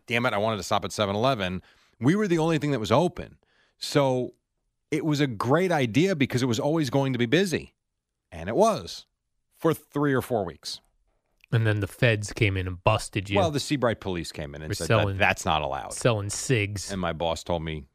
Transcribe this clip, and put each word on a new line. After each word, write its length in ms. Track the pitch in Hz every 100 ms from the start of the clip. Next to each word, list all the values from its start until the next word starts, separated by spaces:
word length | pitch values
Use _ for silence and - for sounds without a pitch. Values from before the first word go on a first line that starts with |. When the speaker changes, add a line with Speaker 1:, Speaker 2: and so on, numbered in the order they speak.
| -
Speaker 1:
damn 180 | 117
it, 80 | 123
I 60 | 104
wanted 180 | 110 107
to 60 |
stop 240 | - 104 98
at 60 |
seven 220 | - 101
eleven," 460 | 101 127 120 92 90 - _ _ _
we 160 | 120 202
were 120 | 214
the 100 | 170
only 200 | 165 160
thing 120 | 147
that 100 | 113
was 120 | 104
open. 440 | 120 175 - 64 - _ _ _ _
So 560 | - 147 135 127 123 - _ _ _ _ _
it 140 | 151
was 160 | 156 143
a 60 | 143
great 460 | 101 117 156 185
idea 420 | 156 123 110 190 170
because 260 | 127 127
it 40 | 127
was 140 | 110
always 280 | 143 165 139
going 240 | 139 135
to 60 | 120
be 80 | 120
busy. 480 | 156 196 131 - _ _ _ _ _ _
And 180 | 85 85
it 80 | 127
was 500 | 220 165 82 - - _ _ _ _ _
for 160 | 160
three 380 | 147 - 147 147
or 100 | 131
four 220 | - 117
weeks. 360 | 87 69 - - _ _ _ _ _ _ _
Speaker 2:
And 140 | 117 110
then 140 | 104
the 60 | 98
feds 460 | - 123 104 101
came 240 | - 104 95
in 100 | 92
and 160 | 90
busted 480 | - 107 - 107 98
you. 80 | 196
Speaker 1:
Well, 120 | 170
the 80 | 143
Seabright 400 | - 147 120 104
police 320 | 98 87 80
came 220 | - 73 73
in 60 |
and 80 | 78
Speaker 2:
We're 40 |
Speaker 1:
said 120 | - 85
Speaker 2:
selling, 280 | 110 98 98
Speaker 1:
that 0 |
that's 260 | 95 95
not 180 | 92 78
allowed. 300 | 71 67 -
Speaker 2:
selling 380 | - 127 107 101
cigs. 600 | - - 120 101 101 -
Speaker 1:
And 100 | 98
my 120 | 87
boss 320 | 80 82 85
told 180 | - 85
me 220 | 80 78 73